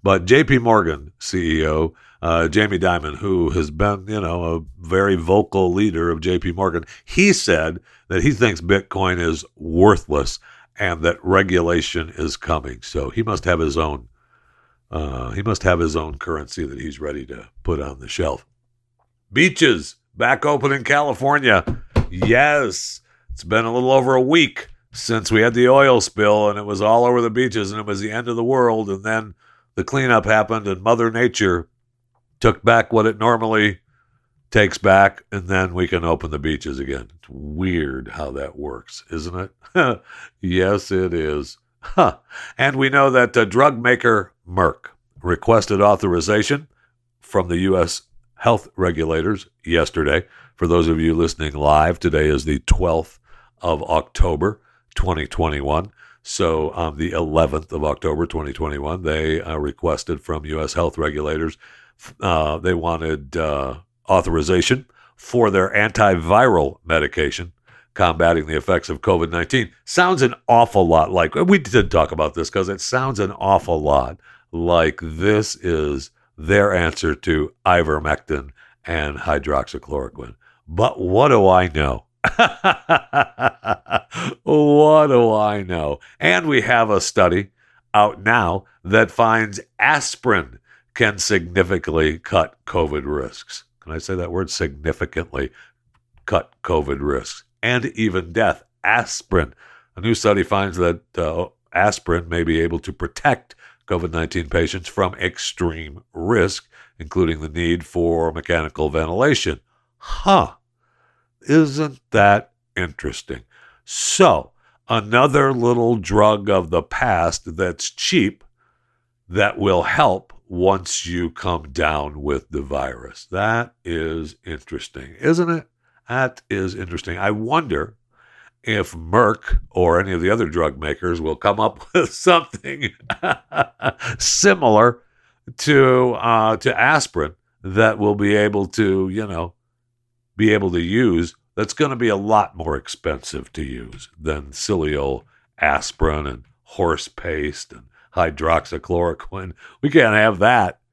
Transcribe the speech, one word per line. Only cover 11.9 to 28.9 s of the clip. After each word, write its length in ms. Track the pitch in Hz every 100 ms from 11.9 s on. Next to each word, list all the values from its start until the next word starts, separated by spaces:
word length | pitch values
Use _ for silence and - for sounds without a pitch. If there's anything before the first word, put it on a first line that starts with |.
| 87 80 -
is 200 | 78 -
coming. 460 | - 78 67 58
So 260 | - 76 69
he 140 | -
must 220 | 113 92 -
have 140 | 85
his 200 | 80 73
own, 300 | 78 69 58 _ _ _ _ _ _ _ _
uh, 400 | 78 76 64 62
he 100 | 95
must 220 | 104 104
have 160 | 95 87
his 160 | 82 78
own 240 | 78 76
currency 480 | - 78 73 - 73
that 120 | 67
he's 200 | 78 67
ready 260 | 76 71 64
to 240 | 62 - -
put 180 | - 78
on 180 | 69 67
the 80 | 62
shelf. 380 | - 80 64 _ _ _ _ _ _ _ _ _
Beaches 640 | 107 175 135 156 95 71 - _ -
back 300 | 117 135 147
open 280 | 143 139
in 100 | 139
California. 800 | 113 143 147 127 135 143 131 95 - - - - -
Yes, 920 | 90 101 117 147 147 120 90 - - _ _ _
it's 140 | - 85
been 200 | 110 113
a 80 |
little 180 | 120 127
over 220 | 135 127
a 80 | 131
week 460 | 127 170 147 - - - _
since 400 | - - 113 95
we 100 | 110
had 120 | 113
the 160 | 117 123
oil 320 | 135 139 123
spill 480 | - - 104 107 104
and 100 | 101
it 60 | 104
was 160 | 101
all 240 | 104 117 123
over 160 | 123
the 80 | 117
beaches 420 | 107 127 107 98
and 80 | 107
it 60 | 104
was 160 | 98
the 100 | 104
end 160 | 110 120
of 80 | 117
the 80 |
world. 460 | 117 131 120 110
And 160 | 101